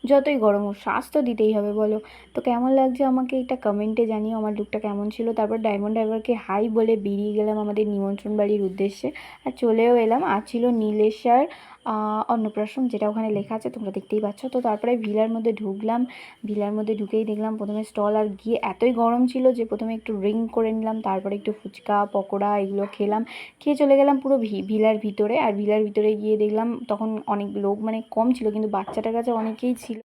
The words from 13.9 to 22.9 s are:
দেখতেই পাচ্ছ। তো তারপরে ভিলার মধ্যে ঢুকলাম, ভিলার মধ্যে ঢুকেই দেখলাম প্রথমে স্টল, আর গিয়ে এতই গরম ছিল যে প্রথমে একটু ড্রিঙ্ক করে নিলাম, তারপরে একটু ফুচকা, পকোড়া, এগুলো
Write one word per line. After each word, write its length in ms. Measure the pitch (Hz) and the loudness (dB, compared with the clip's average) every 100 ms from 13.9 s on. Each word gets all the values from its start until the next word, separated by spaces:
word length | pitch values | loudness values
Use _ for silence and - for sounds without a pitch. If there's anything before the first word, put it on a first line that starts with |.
| 190 | -8
দেখতেই 240 | - 214 208 | -2 -2 -2
পাচ্ছ। 160 | 202 262 | -6 -6
তো 40 | 254 240 | -2 -2
তারপরে 240 | 214 240 240 214 | -2 0 0 0
ভিলার 240 | 208 220 226 | 0 0 0
মধ্যে 160 | 226 220 | -2 -2
ঢুকলাম, 400 | 214 196 214 233 247 - - - 208 | -4 -4 -2 0 -2 -6 -20 -12 -6
ভিলার 260 | 208 202 214 | -2 -2 -2
মধ্যে 160 | 214 220 | -2 -2
ঢুকেই 240 | 202 220 220 | -2 -2 -2
দেখলাম 220 | 208 220 214 | -2 -4 -4
প্রথমে 220 | 202 208 214 | -4 -6 -6
স্টল, 240 | - 208 214 | -2 0 2
আর 60 | 214 196 | 0 -4
গিয়ে 160 | 220 233 233 | -4 -2 -2
এতই 200 | - 240 233 | 0 2 4
গরম 200 | 233 240 254 | 2 4 2
ছিল 140 | 254 254 240 | 4 2 2
যে 60 | 220 | -2
প্রথমে 220 | 214 226 220 | -4 -4 -6
একটু 120 | - 208 | -6 -2
ড্রিঙ্ক 240 | 202 220 226 226 | 0 0 -2 0
করে 140 | 220 220 | 0 0
নিলাম, 200 | 220 220 214 | -2 -2 -2
তারপরে 280 | 190 196 196 | -2 -2 -4
একটু 120 | 208 208 | -4 -6
ফুচকা, 380 | 202 - - 208 208 | -12 -12 -2 0 2
পকোড়া, 380 | 202 196 202 202 208 | -2 -2 -2 0 0
এগুলো 200 | 196 196 202 | 0 -2 -4